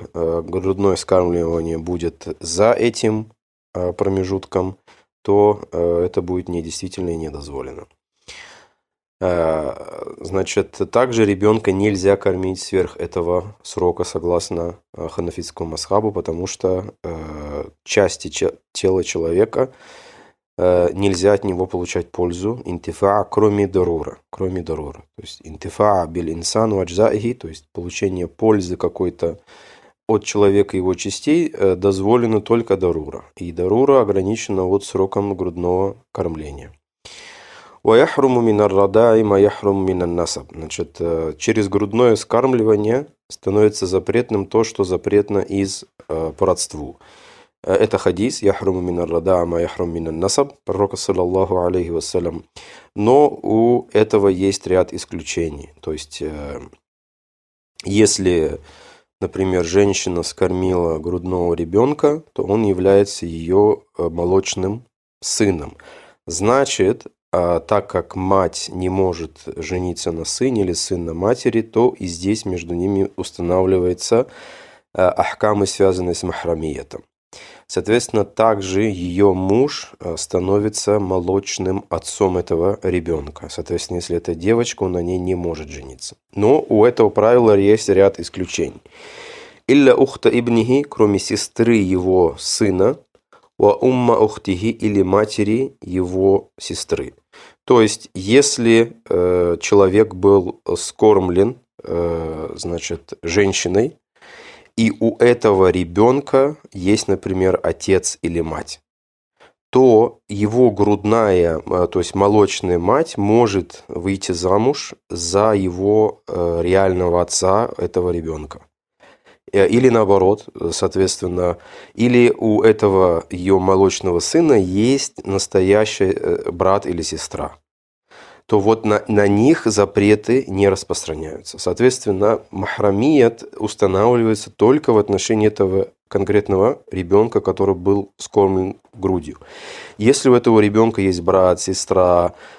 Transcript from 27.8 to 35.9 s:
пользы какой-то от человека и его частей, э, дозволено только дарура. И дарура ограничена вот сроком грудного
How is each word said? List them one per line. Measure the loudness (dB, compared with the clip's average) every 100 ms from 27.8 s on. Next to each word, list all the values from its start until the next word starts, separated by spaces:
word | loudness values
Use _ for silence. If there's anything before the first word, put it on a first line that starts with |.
| -12 -6 -4 -4 -8
пользы | -2 2 2 0 -4
какой-то | -6 -4 -6 -4 -6 -6 _ -20 -20 -20 _ _ -4
от | -2
человека | -2 2 2 4 0 -2
и |
его | -4
частей, | -4 -6 -6 0 0 0
э, | 0 0
дозволено | 2 0 0 2 2 2 -2
только | 0 -2 0 0
дарура. | 0 -2 -6 -14 -18 -14
И | -12
дарура | -4 0 2 4 4
ограничена | 4 0 -2 -4 -4 -2
вот | 0 -2
сроком | -2 -4 -2 -2 -4
грудного | -4 -6 -4 -2 -2 -2